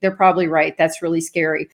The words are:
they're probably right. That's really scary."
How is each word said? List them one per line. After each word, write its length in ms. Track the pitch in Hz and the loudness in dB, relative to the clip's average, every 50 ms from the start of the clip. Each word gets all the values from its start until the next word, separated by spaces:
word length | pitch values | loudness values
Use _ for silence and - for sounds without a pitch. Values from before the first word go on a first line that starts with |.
they're 100 | - 190 | -4 -4
probably 360 | 190 - 196 190 175 180 180 160 | 0 4 4 4 4 2 0 0
right. 280 | 160 160 151 156 156 | 2 0 0 0 0
That's 280 | - 165 160 160 - - | 0 -2 -2 -2 -4 -4
really 180 | 165 165 165 | -4 -2 -4
scary." 480 | 165 - - 175 160 160 156 151 156 - | -4 -4 -4 -2 -2 -2 -2 -4 -6 -8